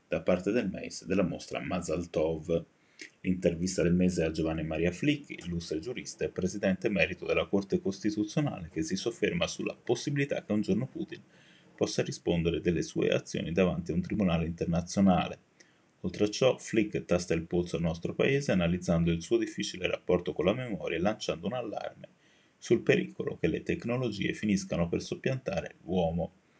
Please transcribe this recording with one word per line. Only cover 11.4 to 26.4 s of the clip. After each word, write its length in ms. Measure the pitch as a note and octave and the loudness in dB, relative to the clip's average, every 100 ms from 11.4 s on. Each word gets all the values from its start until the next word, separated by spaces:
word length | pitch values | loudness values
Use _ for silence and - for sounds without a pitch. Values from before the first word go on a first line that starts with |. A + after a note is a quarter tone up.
| - - _ - | -20 -20 _ -4
possa 260 | - - | -2 0
rispondere 580 | - - - F2 E2 D#2 | -2 -2 0 2 2 2
delle 220 | F2+ D#2+ | 2 0
sue 280 | - - - | 0 0 2
azioni 420 | - - - D#2 | 2 0 -6 -2
davanti 400 | F2+ F2+ D#2+ - | 2 2 2 -2
a 20 | |
un 80 | E2+ | -2
tribunale 460 | - G#2+ F#2 E2 E2 | 0 2 2 2 0
internazionale. 1040 | E2+ E2 E2+ F2 G2 G2 E2+ B1 - _ _ _ _ _ _ F#2 | -2 0 0 0 4 6 6 2 -6 _ _ _ _ _ _ -6
Oltre 200 | F2 G#2+ | 0 0
a 40 | |
ciò, 280 | - C3 - | 4 4 4
Flick 480 | - A2 G2+ - - | 0 0 2 0 0
tasta 280 | F2 - | 0 2
il 100 | E2+ | -2
polso 340 | E2 F2 F2 - | 0 0 0 0
al 40 | |
nostro 320 | E2+ E2 E2+ | 0 -2 -2
paese, 380 | - - C#3 C#3+ | 0 2 2 2
analizzando 580 | F#2+ E2+ F2 - E2+ E2+ | 2 2 2 2 2 4
il 120 | E2+ | 2
suo 160 | - A#2 | 2 0
difficile 500 | G#2+ - G2+ F2+ F2 | 0 -4 -6 -4 -4
rapporto 460 | - - F2+ F2+ | -2 2 0 0
con 100 | - | 0
la 100 | F2 | 2
memoria 440 | B2 B2 F2+ D2 D#2+ | 0 -2 -6 -4 0
e 20 | |
lanciando 480 | G2 A2 - E2 G2 | 0 0 -4 -4 -4
un 60 | |
allarme 560 | B2 A2+ - - - - _ _ _ _ _ | -6 -6 -8 -8 -12 -20 _ _ _ _ _
sul 240 | - A#2+ | 2 4
pericolo 560 | - - - - G#2 - | 4 2 2 -4 -6 -2
che 100 | - | 0
le 160 | G2+ | 0
tecnologie 680 | - F2+ A#2 B2+ B2 G2 F2+ | -2 -4 -2 -2 -2 -2 -4
finiscano 560 | F2 G#2+ G2 - E2 E2+ | -2 0 0 0 0 0
per 120 | F2 | -2
soppiantare 760 | - - B2+ C3 - E2 - - - | -4 -4 -2 -2 -4 -6 -6 -10 -2
l'uomo. 480 | F#2 E2 E2+ - _ | 0 2 0 -4 _